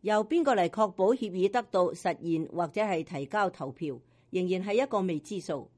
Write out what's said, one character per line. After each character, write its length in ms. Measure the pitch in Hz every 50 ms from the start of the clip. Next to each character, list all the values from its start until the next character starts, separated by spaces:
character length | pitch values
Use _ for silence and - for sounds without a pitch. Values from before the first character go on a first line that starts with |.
由 220 | - 208 214 214 214
邊 160 | 214 320 339 320
個 120 | 277 247
嚟 140 | 202 175 170
確 180 | - 208 220 202
保 160 | 180 - 185 196
協 220 | 233 - 233 208
議 220 | 180 185 180 196
得 100 | 202 247 -
到 260 | - - 190 180 170
實 240 | - 175 - 185 165 - -
現 240 | 170 165 156 160 - -
或 100 | 165 175 160
者 140 | - 208
係 220 | 214 214 190 160 160
提 220 | - 180 - -
交 240 | 135 - 214 202 185
投 200 | 185 - 143 135
票， 300 | 135 - 170 151 131 127 _ _ _ _ _ _
仍 180 | - 185 180 180
然 160 | 185 185 185
係 180 | 202 202 226
一 40 | 269
個 160 | 269 - 208
未 180 | 185 185 165 151
知 220 | - - 208 190
數。 280 | - - 160 135 - - _